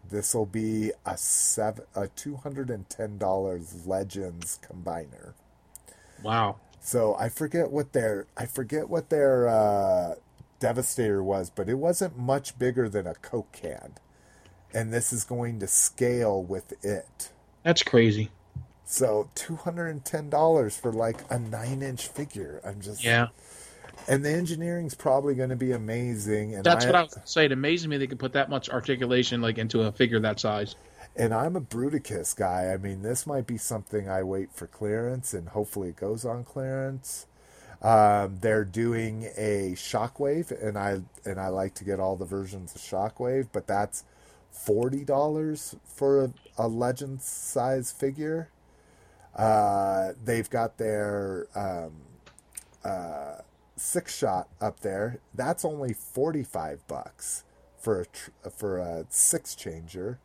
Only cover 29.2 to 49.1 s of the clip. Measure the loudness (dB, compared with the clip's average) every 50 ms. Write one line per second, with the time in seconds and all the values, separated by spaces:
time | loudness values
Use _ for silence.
29.2 | 4 4 2 2 2 0 0 0 -2 0 2 2 2 2 4 4 4 4 4 4
30.2 | 2 2 0 0 -2 -2 0 0 -2 -4 -8 -16 -20 -20 -20 -20 -20 -16 -2 0
31.2 | 0 2 2 2 0 0 -2 -4 -6 -6 -4 -2 -2 0 -2 -2 -4 -4 -6 -4
32.2 | -4 -4 -2 0 0 0 0 0 0 0 -2 -2 -4 -6 -6 -6 -4 -4 -4 -4
33.2 | -4 -4 -4 -4 -4 -4 -6 -6 -4 -4 -6 -6 -6 -4 -4 -4 -2 -2 -2 -2
34.2 | -2 -2 -2 -4 -4 -6 -10 -14 -14 -14 -10 -6 -4 -2 -2 -2 -2 -4 -4 -4
35.2 | -6 -6 -6 -6 -8 -4 -4 -4 -4 -2 -4 -6 -6 -6 -6 -6 -4 -4 -4 -4
36.2 | -4 -6 -6 -6 -8 -10 -8 -6 -6 -4 -4 -4 -4 -6 -8 -8 -10 -10 -12 -12
37.2 | -14 _ _ _ -20 -20 -20 -20 -20 -20 -16 -2 4 6 8 8 8 8 6 6
38.2 | 2 0 -4 0 2 2 4 4 2 0 -2 0 0 0 0 0 -2 -4 -4 -6
39.2 | -8 -8 -6 -2 0 0 0 0 0 -2 -4 -6 -8 -4 -2 -2 -2 -2 -2 -2
40.2 | 0 0 0 0 -2 -4 -6 -4 -4 -4 -2 0 0 0 0 -2 -4 -10 _ -12
41.2 | -8 -8 -6 -4 -2 -2 0 0 -2 -2 -4 -8 -6 -4 -2 0 0 0 0 -2
42.2 | -4 -6 -4 -6 -6 -6 -10 -12 -14 -14 -14 -16 -10 -6 -2 -2 -2 -2 -4 -4
43.2 | -2 0 0 0 -2 -2 -6 -6 -4 0 0 0 0 -2 -4 -12 -12 _ _ _
44.2 | -20 -20 -20 -20 _ _ -18 -14 0 0 2 2 2 0 -2 -4 -2 0 2 2
45.2 | 2 2 0 0 -2 -2 -4 -6 -8 -14 -14 -16 _ -20 -6 0 4 6 6 6
46.2 | 4 4 -2 -8 _ -16 _ -2 -2 0 0 0 0 0 0 -2 -6 -10 -10 -8
47.2 | -8 -8 -8 -8 -8 -4 -2 0 2 2 0 0 -2 -4 -4 -2 -2 -2 -2 -2
48.2 | -4 -2 -2 -2 -4 -8 _ _ _ _ _ _ _ _ -20 _ -20 -20